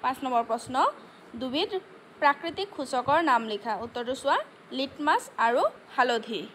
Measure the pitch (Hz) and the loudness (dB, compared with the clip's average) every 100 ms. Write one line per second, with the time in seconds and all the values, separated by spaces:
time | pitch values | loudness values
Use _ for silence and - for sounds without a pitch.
0 | 247 262 262 240 233 233 - 254 466 571 | -2 -2 0 0 0 -4 -2 2 2 0
1 | - - - 226 254 269 403 370 - - | -18 -20 -18 -8 -4 -2 -2 -4 -8 -20
2 | - - 294 285 330 339 392 - 262 254 | -20 2 2 2 -4 -6 -8 -6 -4 -2
3 | 254 302 320 240 226 208 233 202 233 247 | 2 2 4 2 2 -6 -4 -6 -6 -8
4 | 240 262 269 370 640 - - 254 269 - | -6 -2 2 0 0 -14 -12 -6 -6 -2
5 | 294 403 - - 226 247 571 - - - | 2 2 0 0 2 4 2 -2 -8 0
6 | 254 233 226 202 208 | 2 2 -2 -8 -8